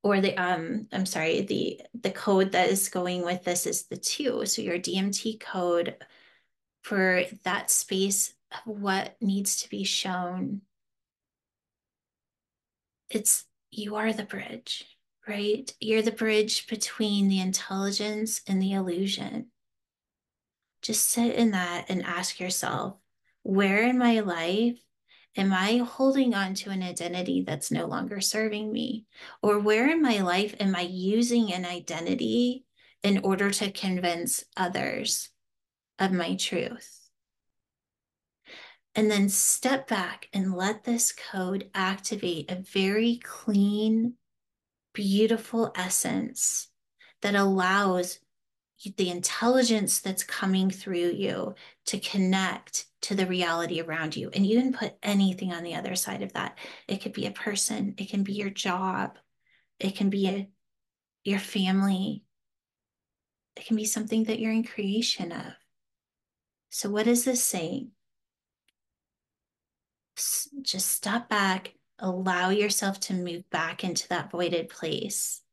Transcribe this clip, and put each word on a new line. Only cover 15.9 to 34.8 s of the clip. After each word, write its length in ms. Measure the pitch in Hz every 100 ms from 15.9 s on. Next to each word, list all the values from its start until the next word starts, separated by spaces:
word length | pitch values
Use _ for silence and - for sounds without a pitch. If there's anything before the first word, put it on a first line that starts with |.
| 220
the 100 | 220
bridge 540 | 220 220 214 214 - -
between 600 | 214 - - 214 202 196
the 120 | 190
intelligence 1000 | 185 185 - 190 196 202 208 214 220 - -
and 120 | 190
the 140 | 190
illusion. 800 | 196 185 170 196 - - 226 240 _ _ _ _ _ _ _ _ _ _ _ _ _
Just 280 | - 214 -
sit 260 | - 233 -
in 160 | 233
that 340 | 190 180 175 -
and 140 | 185
ask 360 | - 175 180 -
yourself, 580 | 180 185 - - - - _ _ _ _
"Where 440 | - 190 196 202 233
in 120 | 254
my 220 | 240 226
life 580 | 202 170 165 196 240 240 _ _ _ _ _ -
am 160 | 196
I 240 | 185 196 240
holding 560 | 240 - 269 269 247
on 200 | 196 190
to 180 | 190 202
an 120 | 190
identity 580 | 180 175 175 180 180 175
that's 300 | 180 151 -
no 140 | 156 165
longer 340 | 165 185 202
serving 500 | 196 214 220 208 214
me? 360 | 220 233 226 - - - -
Or 180 | 208 208
where 300 | 208 214 269
in 120 | 330
my 180 | 285 208
life 340 | 185 180 208 -
am 160 | 196 180
I 60 |
using 720 | 180 185 190 220 240 240 214
an 100 | 180
identity 1000 | 180 175 - 165 170 190 226 226 247 247 _ _ _ _
in 180 | 202 196
order 300 | 196 190 202
to 200 | 196 202
convince 720 | 196 196 180 180 170 175 - - -
others 720 | 180 196